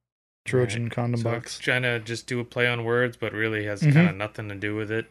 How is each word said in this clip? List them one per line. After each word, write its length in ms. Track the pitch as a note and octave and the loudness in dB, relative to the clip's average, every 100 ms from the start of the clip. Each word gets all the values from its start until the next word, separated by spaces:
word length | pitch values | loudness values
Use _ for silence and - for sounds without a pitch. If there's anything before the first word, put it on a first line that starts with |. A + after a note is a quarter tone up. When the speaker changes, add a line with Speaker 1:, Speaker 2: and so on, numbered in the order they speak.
| _ _ _ _ - | _ _ _ _ 0
Speaker 1:
Trojan 380 | B2+ A#2+ A2 | 2 2 0
Speaker 2:
Right. 80 | A#2 | -4
Speaker 1:
condom 280 | - A#2+ A#2 | -2 -2 0
Speaker 2:
So 100 | A#2 | -2
Speaker 1:
box. 260 | A#2 - - | -4 -8 -6
Speaker 2:
it's 20 | |
trying 240 | - B2+ | 0 0
to 180 | B2+ A#2+ | 0 -2
just 260 | A2 A#2 - | -4 -8 -4
do 140 | B2 | -6
a 40 | |
play 220 | A#2+ B2+ A#2+ | -4 0 0
on 160 | A#2+ | 0
words, 320 | A2+ A#2+ B2 A#2 | 0 2 0 -2
but 160 | G#2+ | -6
really 320 | G#2 A2 G#2+ G#2 | -2 0 0 -2
has 160 | G#2 | 2
Speaker 1:
Mm-hmm. 100 | D3+ | 6
Speaker 2:
kinda 200 | C#3+ F3 | 8 6
nothing 360 | F#2+ G#2+ - G#2 | 2 -6 -6 -10
to 60 | |
do 200 | G2 G#2 | -6 -4
with 160 | G#2+ G#2 | -4 -2
it 160 | A2 - | -4 -4